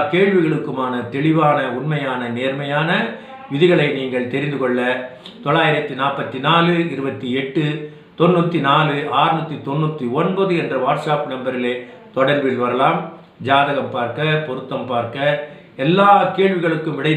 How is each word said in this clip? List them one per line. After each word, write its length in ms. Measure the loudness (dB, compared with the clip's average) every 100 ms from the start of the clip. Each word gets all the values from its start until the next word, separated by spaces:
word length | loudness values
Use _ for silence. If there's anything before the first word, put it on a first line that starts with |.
| 2
கேள்விகளுக்குமான 800 | 2 4 4 2 0 -4 -4 -4 -4 -6
தெளிவான, 440 | -2 2 4 4 2 0 -4
உண்மையான, 440 | -4 -2 -2 -4 -4 -4
நேர்மையான 520 | -4 -4 -2 -2 0 0 -2 -8 -14 -16 -6
விதிகளை 340 | 2 4 4 2 -2
நீங்கள் 320 | -4 -4 -2
தெரிந்து 260 | -4 -2 -2
கொள்ள 200 | 0 0 0 -2 -6 -14 -20 -8
தொள்ளாயிரத்தி 500 | 0 2 2 0 -2 -2
நாற்பத்தி 380 | -2 -2 -6 -2 2
நாலு, 280 | 4 4 2 0
இருபத்தி 340 | -2 -6 -6 -4 -4
எட்டு, 240 | -2 -2 -2 -2 -8 -16 -10 0
தொண்ணூத்தி 400 | 2 4 2 0 2
நாலு, 280 | 4 2 0 0 2
ஆறுநூத்தி 340 | 2 2 -4 -8 -4
தொண்ணூத்தி 380 | -2 -2 -2 -4 0
ஒன்பது 320 | 0 0 0 0
என்ற 120 | 0 -2
WhatsApp 380 | 0 0 0 -2 -2
நம்பரிலே 420 | -6 -4 -2 -2 -4 -8 -18 -8 0
தொடர்பில் 460 | 2 2 0 0
வரலாம். 360 | 0 2 2 2 -4 -14 -20 -6 2
ஜாதகம் 440 | 2 2 0 -2 -4
பார்க்க, 480 | -4 -2 0 0 -2
பொருத்தம் 380 | -8 -6 -8 -4
பார்க்க, 460 | -4 -4 -2 0 0 -4 -14 -14 -2
எல்லா 260 | 2 4 6 6 4 2
கேள்விகளுக்கும் 640 | 2 2 0 0 -4 -2
விடை 160 | 0